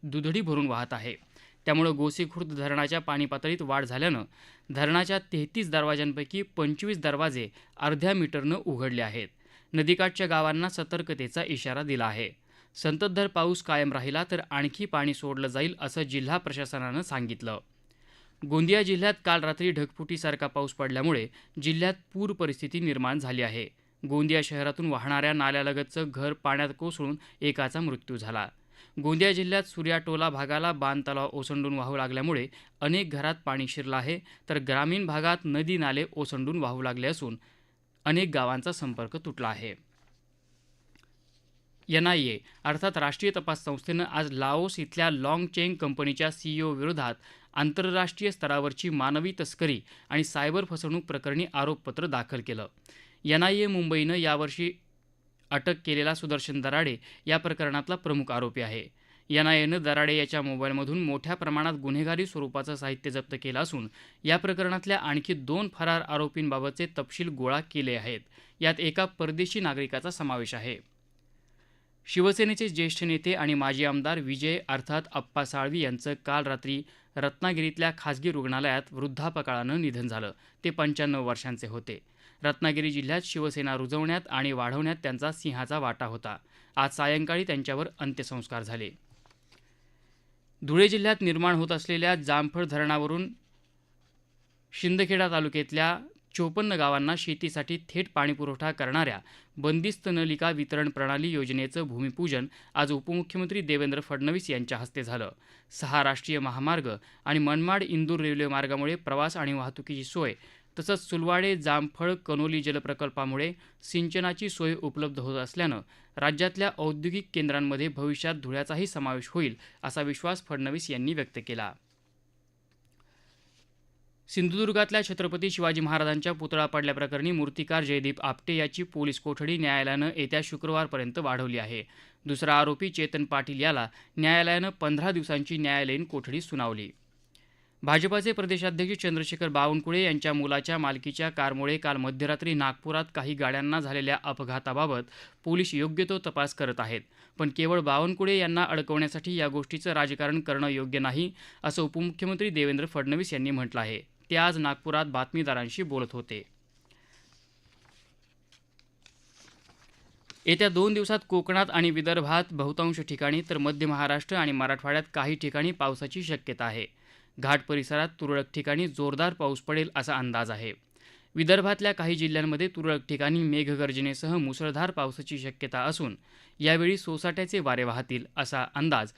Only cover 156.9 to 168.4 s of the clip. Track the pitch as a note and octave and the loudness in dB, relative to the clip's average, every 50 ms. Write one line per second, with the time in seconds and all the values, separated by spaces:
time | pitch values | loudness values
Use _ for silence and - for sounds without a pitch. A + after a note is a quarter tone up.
156.9 | _ _ _ _ - - _ _ _ _ _ _ _ _ _ _ _ _ _ _ | _ _ _ _ -20 -20 _ _ _ _ _ _ _ _ _ _ _ _ _ _
157.9 | _ _ _ _ _ _ _ _ _ _ _ _ - - _ _ _ _ _ _ | _ _ _ _ _ _ _ _ _ _ _ _ -20 -20 _ _ _ _ _ _
158.9 | _ _ - - _ _ _ _ _ - - - - _ _ - - _ - - | _ _ -20 -20 _ _ _ _ _ -20 -20 -20 -20 _ _ -20 -20 _ -20 -20
159.9 | - - - - - _ _ - - - - E3+ E3+ D#3+ G#3 G3+ E3+ F3+ F#3+ G#3+ | -20 -20 -20 -20 -20 _ _ -20 -20 0 4 4 6 6 6 6 6 6 4 4
160.9 | G#3 G#3 G3+ G3 G#3+ G#3 - - F#3 F3+ F3 F#3 F#3 F#3 G3 F#3 - E3+ E3+ E3+ | 4 2 2 2 0 0 0 2 0 2 2 4 4 2 4 4 4 4 4 4
161.9 | D#3 D#3+ D3+ E3 E3+ E3+ D3 C#3+ D#3+ F3 G#3+ - E3+ C#3+ C#3 C#3+ D3+ - E3 E3+ | 4 2 2 2 2 2 2 4 2 2 2 0 -2 -4 -2 -2 0 0 0 0
162.9 | E3 E3 D#3 - D3 C3 D3 C#3+ D3+ D#3+ E3 - E3 D3+ C#3+ D3 D3 C#3+ D#3 D#3 | 0 -2 -4 -8 -4 -2 0 0 0 0 0 -2 -2 0 0 0 0 0 0 0
163.9 | D3 C#3+ C#3+ C#3+ C#3+ D3 - - F#3 F3+ D#3 D3 C#3 C3 C3 C3 C3+ C3 - C#3+ | 2 2 2 2 0 0 -2 -2 -2 0 0 2 2 2 2 0 0 0 0 0
164.9 | C#3+ D#3 D#3+ - - D3+ C3+ D3 D#3 D3 D#3 C#3+ C3+ D3 D3 F3+ E3+ - C#3 C3+ | 0 0 0 -2 -2 -2 0 0 0 -2 -2 -2 -2 0 0 0 0 0 0 -2
165.9 | - - D3 C3+ - F#3 F3 D#3 D#3 - - - A#2+ - A#2+ A#2 A2 A#2 G#2 - | -2 -2 -6 -8 -8 -6 -4 -4 -4 -4 -4 -6 -6 -4 -4 -4 -4 -4 -8 -8
166.9 | _ _ _ - - - _ _ _ - B2+ C3+ D3 D3+ - - D3 D3 C3 - | _ _ _ -20 -20 -20 _ _ _ -4 2 2 2 2 2 0 -2 -2 -2 0
167.9 | D3+ D3 D#3 E3+ E3 - D#3 C#3+ C#3+ C#3 | 0 0 0 -2 -4 -4 -2 0 0 0